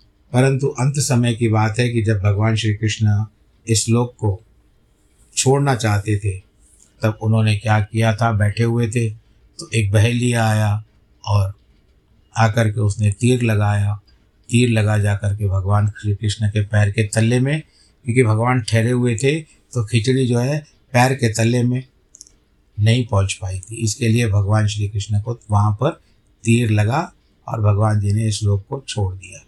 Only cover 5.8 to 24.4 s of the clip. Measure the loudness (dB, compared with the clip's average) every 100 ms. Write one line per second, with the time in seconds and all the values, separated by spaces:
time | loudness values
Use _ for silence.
5.8 | 0 0 0 -2 -2 -6 -12 _ _ _
6.8 | _ _ -4 -2 0 2 2 0 0 0
7.8 | 0 0 0 0 0 2 0 2 0 0
8.8 | -2 -2 -4 -6 _ _ _ -18 -6 -2
9.8 | 2 4 2 2 0 0 0 0 0 -2
10.8 | -6 _ _ _ -2 0 0 -6 _ _
11.8 | _ _ _ _ _ 0 0 2 -2 0
12.8 | -2 0 -2 0 0 0 0 0 0 0
13.8 | -2 -4 -10 _ _ _ _ 0 2 2
14.8 | 2 0 0 0 -2 -2 -2 -2 0 0
15.8 | 0 -2 -4 -2 -4 -2 -2 -2 0 0
16.8 | 0 0 -2 0 0 2 0 -2 -6 _
17.8 | _ _ -4 2 2 2 2 0 0 0
18.8 | 2 0 0 0 0 -2 -6 _ _ -6
19.8 | -2 -2 0 0 2 0 0 -4 -6 _
20.8 | _ 2 2 2 -2 0 0 2 0 -2
21.8 | -6 _ _ _ -20 _ _ _ _ -2
22.8 | 2 2 0 0 -2 -4 -8 -10 -12 -6
23.8 | -6 -2 0 2 2 0